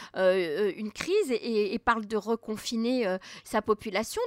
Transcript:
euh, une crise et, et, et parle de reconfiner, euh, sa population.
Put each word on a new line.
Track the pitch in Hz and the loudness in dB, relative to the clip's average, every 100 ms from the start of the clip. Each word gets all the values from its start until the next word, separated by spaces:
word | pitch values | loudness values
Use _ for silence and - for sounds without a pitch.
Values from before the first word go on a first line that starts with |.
| - - | -8 2
euh, | 185 190 170 151 208 - | 4 6 2 2 0 -2
une | 214 | -6
crise | - - 415 320 | -6 0 2 2
et, | 233 | 0
et, | 240 220 208 | 0 0 0
et | 226 | 0
parle | - 226 208 | 0 0 0
de | 220 | -4
reconfiner, | 214 233 - 214 - 226 233 254 208 | -2 -4 -4 -8 -6 -2 0 0 0
euh, | 185 - - | -2 -6 -18
sa | - 220 | -6 -2
population. | 214 214 226 196 226 - | 0 0 -2 -4 -2 -4